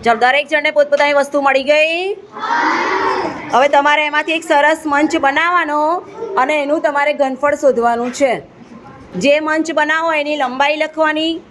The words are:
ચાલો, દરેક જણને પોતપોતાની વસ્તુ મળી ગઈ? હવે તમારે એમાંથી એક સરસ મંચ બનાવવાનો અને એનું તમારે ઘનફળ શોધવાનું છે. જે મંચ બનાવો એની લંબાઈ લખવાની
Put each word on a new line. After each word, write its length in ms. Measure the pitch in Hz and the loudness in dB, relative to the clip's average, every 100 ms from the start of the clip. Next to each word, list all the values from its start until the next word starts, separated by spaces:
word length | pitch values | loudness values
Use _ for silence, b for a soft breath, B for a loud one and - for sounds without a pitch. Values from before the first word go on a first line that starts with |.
ચાલો, 140 | 233 226 | 0 2
દરેક 300 | 240 277 285 | 2 2 0
જણને 220 | 302 294 | 0 0
પોતપોતાની 420 | 294 285 285 294 | 0 2 2 2
વસ્તુ 280 | 285 277 294 | 2 0 0
મળી 220 | 277 269 | 2 0
ગઈ? 540 | 262 302 311 330 370 427 - - - - - 320 - 381 392 480 349 - - | 2 2 2 0 -4 -8 -12 -12 -4 -2 0 -2 -2 -2 -2 -4 -6 -8 -2
હવે 160 | 233 277 | 2 4
તમારે 380 | 285 285 302 302 | 4 4 2 0
એમાંથી 260 | 294 311 | -2 -2
એક 100 | 320 | -4
સરસ 380 | 330 294 294 311 311 | 0 2 4 2 0
મંચ 300 | 285 302 320 | 0 0 0
બનાવવાનો 880 | 269 285 330 359 311 302 302 349 381 - 453 - | 0 0 0 0 0 -2 0 -2 -6 -14 -6 -2
અને 260 | 262 302 | 0 0
એનું 180 | 277 311 | 0 0
તમારે 320 | 320 285 285 | 0 0 -2
ઘનફળ 420 | 285 269 262 285 | 0 -2 0 -2
શોધવાનું 580 | 285 285 247 233 233 247 | 2 2 2 0 0 -4
છે. 300 | 247 277 190 139 - - - - - - 185 | -2 0 0 -6 -20 -20 -20 -20 -20 -14 -2
જે 240 | 175 285 | 2 2
મંચ 320 | 311 311 320 | 0 -2 -2
બનાવો 400 | 311 302 320 330 | 0 0 0 0
એની 240 | 311 294 302 | -2 -2 -2
લંબાઈ 400 | 262 254 285 302 | -2 0 0 0
લખવાની 640 | 311 311 311 311 320 330 - | -4 0 -2 0 -4 -6 -10